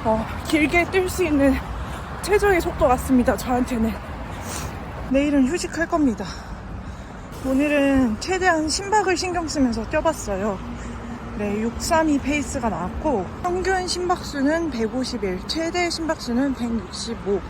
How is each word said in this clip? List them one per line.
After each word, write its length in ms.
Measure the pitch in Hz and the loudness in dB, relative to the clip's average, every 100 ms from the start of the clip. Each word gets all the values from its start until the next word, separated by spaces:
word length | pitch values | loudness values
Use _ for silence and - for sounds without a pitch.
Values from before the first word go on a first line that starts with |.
어, 220 | 226 220 220 - - | 2 2 0 -6 0
길게 380 | 302 294 349 339 | 2 4 2 2
뛸 220 | 381 370 | 2 0
수 160 | - | 0
있는 300 | 339 294 277 262 - - - - - - | 2 4 4 2 -2 -6 -6 -8 -10 -8
최저의 380 | - 403 403 349 | 2 4 6 4
속도 280 | 339 - 311 | 2 2 4
같습니다, 480 | 247 - 254 240 208 | 4 4 4 4 0
저한테는. 560 | - 247 247 233 220 196 - - - - - - - - - - - | 0 0 0 0 0 -2 -8 -10 -10 -10 -8 -8 -8 -8 -10 -10 0
내일은 360 | 262 294 285 254 | 2 4 4 4
휴식할 400 | 349 339 302 330 | 2 -4 -4 0
겁니다. 380 | 339 277 208 185 - - - - - - - - - - - | 2 2 2 -6 -8 -12 -12 -10 -10 -10 -12 -14 -14 -14 -8
오늘은 720 | 262 262 294 294 277 269 247 214 | 0 2 4 4 4 4 4 0
최대한 480 | - 370 370 320 311 | -2 2 4 4 2
심박을 480 | - 392 415 381 349 | -2 2 2 4 0
신경 300 | 370 349 320 | 0 -2 -2
쓰면서 380 | 294 254 220 214 | 2 2 0 -2
뛰어봤어요. 680 | 311 320 302 - 190 214 185 - - - - - - - - | 0 0 0 -4 -2 -2 -4 -8 -10 -10 -10 -10 -10 -10 -4
네, 220 | 208 208 | -2 0
육삼이 580 | 233 233 - 330 320 285 | -2 -2 2 4 4 2
페이스가 500 | 262 294 262 277 226 | 2 -2 -2 -2 -2
나왔고 580 | 165 180 - 311 233 175 - | -2 -4 -2 0 0 -2 -6
평균 440 | 359 359 359 381 359 | -2 -2 0 0 0
심박수는 840 | 349 359 349 - 277 269 330 330 | -2 0 -2 -2 0 2 2 0
백오십일, 680 | 247 220 247 247 240 196 180 - | -2 -2 -2 -2 -2 -4 -4 -4
최대 420 | 311 330 349 349 | -2 -2 0 -2
심박수는 640 | 339 320 311 - 240 277 | -2 -4 -4 0 0 0
백육십오. 840 | 247 233 233 175 - 226 214 175 202 | 0 -2 -2 -4 -8 -8 -6 -2 -2